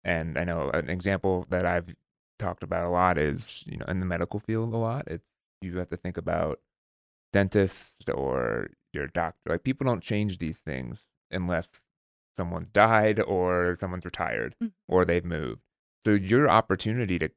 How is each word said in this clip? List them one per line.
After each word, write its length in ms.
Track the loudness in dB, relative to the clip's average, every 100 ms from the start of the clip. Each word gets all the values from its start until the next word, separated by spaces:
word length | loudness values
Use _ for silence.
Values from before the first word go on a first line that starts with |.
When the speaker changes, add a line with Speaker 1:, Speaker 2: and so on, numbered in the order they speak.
Speaker 1:
And 340 | -2 -2 -2 -4
I 60 |
know 260 | -2 -2 -2
an 180 | -2 -4
example 580 | -4 -2 0 0 -2 -2
that 160 | -2 0
I've 300 | 0 -4 -18 _ _ _ _
talked 240 | -8 -6
about 240 | -4 -4 0
a 40 |
lot 260 | 2 2 2
is, 460 | 0 -2 -6 -8 -10
you 120 | -10
know, 80 | -4
in 120 | -4
the 60 | -2
medical 340 | -4 -4 -6
field 320 | -4 -4 -2
a 40 | -2
lot, 280 | -4 -4 -8
it's, 240 | -12 _ _ _ _
you 160 | -8 -6
have 120 | -6
to 80 | -6
think 200 | -6 -6
about 420 | -2 -2 -2 -4 _ _ _ _ _ _ _
dentists 640 | 0 4 4 2 0 -10 _ -6
or 560 | -4 -2 -2 -2 -2 -6 _ _
your 160 | -8 -4
doctor. 420 | -2 -4 -6 -4
Like, 120 | -2
people 220 | -2 0 0
don't 180 | -2
change 340 | -2 0 0 -2
these 220 | -6 -6
things 440 | -8 -6 -8 -12 _ _ _
unless 540 | -4 -2 -2 -4 -16 _ _ _ _ _ -8
someone's 340 | -6 -6 0
died 500 | 6 8 8 4 2
or 560 | 2 2 2 2 0 -2
someone's 260 | -6 -6 -8
retired 500 | -4 -2 -2 -4 -6
Speaker 2:
Mm. 100 | -8 _ 2
Speaker 1:
or 180 | 4 6
they've 200 | 2 0
moved. 360 | -4 -4 -8 _ _ _ _
So 80 | 4
your 380 | 4 6 4 6
opportunity 680 | 4 4 -2 0 -2 -2 -2
to 100 | -2